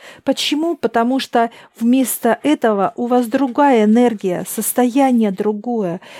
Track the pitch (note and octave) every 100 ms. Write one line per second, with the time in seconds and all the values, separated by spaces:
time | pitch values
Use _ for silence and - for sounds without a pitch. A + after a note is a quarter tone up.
0 | - - - C4+ - D4 E4 D#4+ A3+ A#3
1 | A#3 C4 - A#3+ A#3 - - - A#3 C4
2 | B3+ - A#3 - C#4+ D4+ A#3 G3+ F#3+ -
3 | A#3+ B3 A#3 C4 C4+ A#3 C#4+ A#3+ G#3+ A3+
4 | B3 G#3+ F#3+ E3+ F3+ - G#3 - B3 B3
5 | C4+ A#3+ G#3+ F#3 G#3 G#3+ A#3+ A#3 F#3 E3+
6 | -